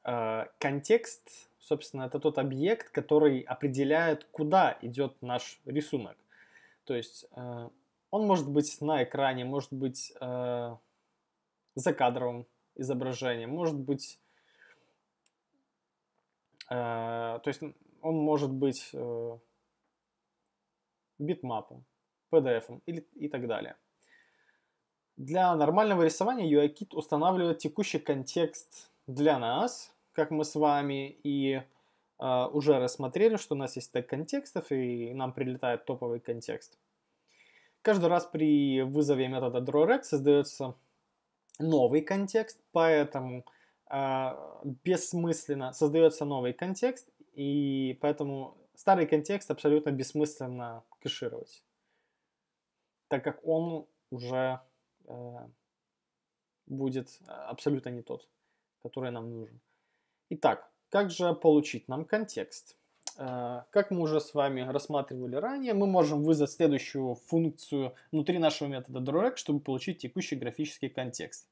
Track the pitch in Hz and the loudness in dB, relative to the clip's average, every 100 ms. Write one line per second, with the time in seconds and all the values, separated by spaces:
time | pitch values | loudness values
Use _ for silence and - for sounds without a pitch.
0 | - 120 110 110 - _ 143 143 143 226 | -4 -2 -2 -4 -6 _ -2 -2 2 2
1 | - - - - - _ - 147 - 139 | 2 -14 -16 -20 -20 _ -4 -4 -4 -8
2 | 131 139 151 147 135 131 165 220 - - | -6 0 0 0 -2 0 0 0 -2 -6
3 | 127 151 151 131 - - 143 131 135 156 | 4 6 6 4 -4 -4 -2 0 2 4
4 | 170 151 - - 151 190 151 - 117 120 | 2 0 -4 -4 4 6 4 2 -8 -4
5 | 135 - 123 123 - - - 143 147 139 | -4 -4 -6 -6 -6 -14 -4 -4 -2 -4
6 | 101 - _ _ - - _ _ - 123 | -6 -16 _ _ -20 -20 _ _ -6 -6
7 | 117 - - - 123 120 117 _ _ _ | -6 -12 -14 -14 -12 -12 -14 _ _ _
8 | _ 202 214 180 143 143 147 - 147 151 | _ 0 4 4 4 2 2 -2 0 2
9 | 127 139 135 127 123 139 135 135 131 127 | 0 2 0 0 -4 -6 -6 -4 -4 -4
10 | - - 127 123 123 120 120 117 _ _ | -12 -10 -8 -4 -4 -4 -6 -12 _ _
11 | _ _ _ _ _ _ _ - 151 - | _ _ _ _ _ _ _ -2 -2 2
12 | 123 120 123 120 120 _ _ - 131 127 | 0 0 -4 -6 -12 _ _ -10 -4 -2
13 | 131 123 131 120 117 156 170 147 131 139 | -4 -4 -4 -4 -4 -2 -2 -2 -4 -4
14 | - - _ _ _ _ - _ _ _ | -4 -16 _ _ _ _ -20 _ _ _
15 | _ _ _ _ _ 277 269 _ _ _ | _ _ _ _ _ _ _ _ _ _
16 | _ _ _ _ _ _ - 123 120 117 | _ _ _ _ _ _ -8 -6 -4 -4
17 | 113 117 117 117 143 135 151 - _ _ | -4 -6 -6 -6 -6 -6 -10 -16 _ _
18 | 160 160 151 151 143 131 139 127 - 139 | -4 0 2 2 0 0 0 -2 -10 -8
19 | 120 117 117 117 _ _ _ _ _ _ | -6 -6 -8 -10 _ _ _ _ _ _
20 | _ _ _ _ _ _ _ _ _ _ | _ _ _ _ _ _ _ _ _ _
21 | _ _ 147 175 127 110 - 127 - _ | _ _ -6 -4 -4 -6 -8 -20 -20 _
22 | _ _ _ 165 131 117 - 123 - 170 | _ _ _ 2 4 0 -2 -14 -10 -10
23 | - - 147 139 120 110 53 - _ _ | -12 -10 -8 -6 -4 -4 -6 -14 _ _
24 | _ _ _ _ _ _ _ _ _ _ | _ _ _ _ _ _ _ _ _ _
25 | _ - 135 175 180 165 147 185 214 185 | _ -16 -2 4 4 6 4 6 4 6
26 | 160 160 202 254 170 147 147 - 202 156 | 4 4 0 0 4 6 4 0 -10 -8
27 | - 147 170 185 170 160 151 - 202 156 | -2 2 4 4 2 0 -2 -2 -2 -2
28 | - 139 131 175 160 - - - - _ | 0 -2 0 0 0 -2 -14 -16 -20 _
29 | - 131 151 139 117 135 233 - - _ | -12 2 4 4 2 0 -2 -4 -14 _
30 | _ - 151 156 151 151 151 143 143 139 | _ -2 0 0 -2 2 4 4 2 -4
31 | 139 - 147 139 135 135 131 _ _ _ | -6 -8 -4 0 0 0 -4 _ _ _
32 | _ _ 131 127 127 147 143 139 123 - | _ _ 0 0 2 0 2 2 0 -2
33 | 131 180 220 220 - 143 131 - - 127 | -6 2 2 2 -4 -6 -4 -8 -6 -6
34 | 123 131 160 277 285 185 - 135 123 120 | -4 -6 -4 -6 -6 -8 -4 -2 -2 -4
35 | 117 131 127 127 127 127 127 117 - 123 | -6 -6 -6 -4 -6 -4 -2 -4 -4 -6
36 | 120 117 - 117 - 110 - _ _ _ | -4 -6 -6 -8 -8 -10 -12 _ _ _
37 | _ _ _ _ _ _ _ _ - 202 | _ _ _ _ _ _ _ _ 2 4
38 | 170 175 175 156 156 147 139 131 131 143 | 6 4 0 0 4 6 4 2 2 2
39 | 147 135 131 131 123 123 127 143 170 254 | 4 4 2 0 0 -2 0 4 4 4
40 | - 147 139 143 139 - 131 - _ _ | 2 2 6 6 4 -6 -8 -10 _ _
41 | _ _ _ _ _ - 160 156 120 147 | _ _ _ _ _ -4 2 4 6 4
42 | 160 196 196 220 220 - _ 170 165 156 | 2 -2 0 0 -2 -10 _ 2 6 6
43 | 147 139 127 123 - _ _ _ _ 139 | 4 -2 -6 -10 -14 _ _ _ _ -4
44 | 135 131 131 - 143 - 139 127 - 180 | -2 -2 -2 -6 -14 -12 -10 -8 -2 0
45 | - 175 170 165 - 139 131 127 151 160 | 0 -2 -2 -2 -4 -4 -4 0 2 8
46 | 160 156 143 139 123 - 180 190 247 254 | 6 6 -4 -2 -2 -4 -6 0 -2 -2
47 | - _ - - 139 143 139 135 131 127 | -14 _ -20 -8 -2 0 0 0 -2 2
48 | 147 147 143 139 135 - _ - - 190 | 2 2 -2 -4 -10 -16 _ -2 4 4
49 | 151 156 151 196 - 139 151 151 151 135 | 6 2 2 -6 -4 0 4 4 4 -4
50 | 131 151 151 151 131 123 120 117 _ - | -4 0 -2 -2 -10 -8 -10 -12 _ -12
51 | - - 120 113 - - _ _ _ _ | -8 -6 -6 -8 -14 -20 _ _ _ _
52 | _ _ _ _ _ _ _ _ _ _ | _ _ _ _ _ _ _ _ _ _
53 | _ 143 135 147 165 160 170 165 - _ | _ -2 -2 -6 -2 0 0 -6 -10 _
54 | _ 127 123 131 131 131 _ _ _ _ | _ -12 -6 -2 -2 -4 _ _ _ _
55 | - 123 120 120 117 120 _ _ _ _ | -18 -16 -14 -16 -20 _ _ _ _ _
56 | _ _ _ _ _ _ _ 135 135 131 | _ _ _ _ _ _ _ -4 -4 -4
57 | 131 - - - - 123 147 139 127 123 | -8 -16 -18 -14 -12 -4 -2 -2 -4 -12
58 | 113 - - _ _ _ _ _ 120 135 | -10 -12 -12 _ _ _ _ _ -12 -8
59 | 127 120 117 117 110 117 _ _ _ _ | -6 -6 -10 -12 -14 -18 _ _ _ _
60 | _ _ _ - 139 107 - _ _ 196 | _ _ _ 0 0 0 -8 _ _ 0
61 | 202 165 175 170 165 151 151 - - 135 | 0 0 0 4 6 6 4 -8 -8 -8
62 | 160 214 214 - - - - - _ _ | -2 -2 -2 -8 -10 -12 -18 -20 _ _
63 | - - 131 127 120 123 - 208 202 180 | -10 -8 -8 -6 -6 -8 0 0 2 0
64 | 160 156 147 147 139 131 127 139 - 147 | 2 0 0 0 0 0 -4 -4 -2 -4
65 | 131 127 123 127 214 277 254 202 202 185 | -4 -8 -6 -4 -4 -4 -2 0 4 4
66 | 151 147 151 156 143 - 165 139 - 139 | 4 4 2 4 2 4 4 4 -2 -4
67 | 131 120 - 165 165 147 - 143 131 - | -4 -6 -2 0 0 -4 -6 -4 -4 -8
68 | _ 156 151 180 160 151 143 135 127 127 | _ -2 0 2 2 2 -4 -6 -8 -6
69 | 127 151 233 254 - 147 143 131 - 175 | -2 2 0 -2 -2 -2 -2 -4 -4 -8
70 | - - 185 135 117 - 151 - 131 - | -8 -8 -6 -4 -6 -6 -8 -6 -8 -6
71 | 127 - 160 - - | -8 -8 -10 -12 -18